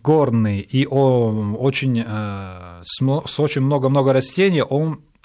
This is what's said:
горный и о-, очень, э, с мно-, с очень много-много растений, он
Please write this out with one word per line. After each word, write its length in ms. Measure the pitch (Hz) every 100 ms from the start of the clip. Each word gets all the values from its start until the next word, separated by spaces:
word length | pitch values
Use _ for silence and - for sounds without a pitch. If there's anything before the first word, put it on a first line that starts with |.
горный 560 | 143 156 135 113 107 101
и 260 | - 131 139
о-, 720 | 135 135 123 113 107 104 113
очень, 440 | 135 131 135 117 113
э, 760 | 107 104 98 95 92 90 87
с 180 | 87 -
мно-, 220 | 131 139 -
с 140 | -
очень 220 | 147 143
много-много 520 | 135 143 131 139 135
растений, 480 | 131 131 - 196 165
он 400 | - 139 160 151 _ _